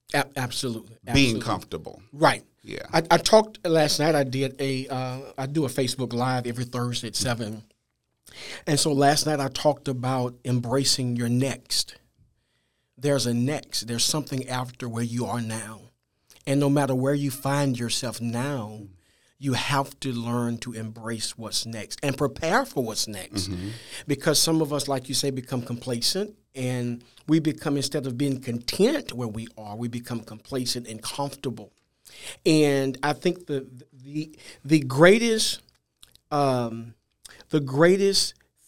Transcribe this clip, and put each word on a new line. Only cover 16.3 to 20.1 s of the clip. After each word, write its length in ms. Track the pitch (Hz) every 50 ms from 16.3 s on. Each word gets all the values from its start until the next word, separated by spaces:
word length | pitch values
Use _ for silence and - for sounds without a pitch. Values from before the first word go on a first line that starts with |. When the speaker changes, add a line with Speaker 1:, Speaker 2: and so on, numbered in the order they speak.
| - - -
Speaker 1:
And 140 | 139 139 143
no 100 | 143 139
matter 240 | 143 147 139 139 131
where 180 | 127 131 139 147
you 180 | 143 143 139
find 480 | 131 - - 135 139 143 143 135 123 117
yourself 400 | 120 113 - - 131 117 104 -
now, 640 | 117 117 113 120 131 143 143 123 104 107 107 107 101 95 95 _ _ _ _ _ _ _ _
you 160 | - 135 139 120
have 440 | 104 - - 143 139 139 139 - -
to 120 | - 135